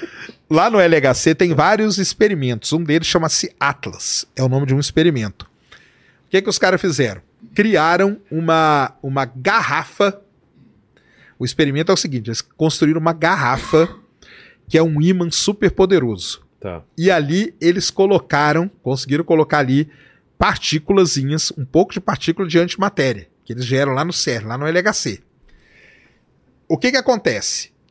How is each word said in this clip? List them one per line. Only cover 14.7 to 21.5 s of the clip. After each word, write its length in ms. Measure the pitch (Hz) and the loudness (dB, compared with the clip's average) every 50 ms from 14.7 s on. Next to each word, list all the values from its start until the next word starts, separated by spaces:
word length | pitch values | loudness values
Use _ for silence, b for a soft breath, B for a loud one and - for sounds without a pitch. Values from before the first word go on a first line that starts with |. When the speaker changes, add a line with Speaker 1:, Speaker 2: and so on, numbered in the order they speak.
| - | 2
Speaker 1:
é 60 | 160 165 | 2 2
um 180 | 165 151 147 | 2 2 2
ímã 300 | 151 175 190 180 175 170 | 2 2 2 2 0 -2
super 400 | - - - - 208 - - 180 | -2 -2 -2 -2 -2 0 0 0
poderoso. 720 | - - 190 190 196 170 127 120 107 90 - - - - - _ _ _ | 2 2 2 4 4 2 2 0 -4 -6 -8 -12 -12 -14 -16 _ _ _
Speaker 2:
Tá. 240 | - 101 87 82 - _ _ | -12 -12 -12 -12 -14 _ _
Speaker 1:
E 140 | - 165 180 | -2 0 2
ali 440 | 180 165 147 139 160 190 214 - - _ | 2 2 0 0 0 -2 -2 -2 -6 _
eles 300 | 151 170 175 196 - - | 0 0 0 2 -2 -6
colocaram, 760 | - - 196 196 202 180 - - - 143 147 151 151 160 175 196 - _ _ | 0 0 2 2 2 2 0 0 0 0 2 2 0 0 -2 -4 -8 _ _
conseguiram 400 | 127 135 131 - 127 139 147 - | -6 -6 -4 -4 -4 -4 -4 0
colocar 360 | - 160 160 151 151 - 151 | 0 2 2 2 2 2 0
ali 280 | 143 127 131 139 151 151 b b b b b b b b _ | 0 2 2 0 0 -2 b b b b b b b b _
partículazinhas, 1160 | _ - 202 190 - - - 147 156 - - 196 196 185 170 - 143 131 139 151 156 - - | _ -2 -2 -2 -2 -4 -4 -4 -4 -2 0 2 2 2 2 0 -2 -4 -4 -4 -4 -4 -6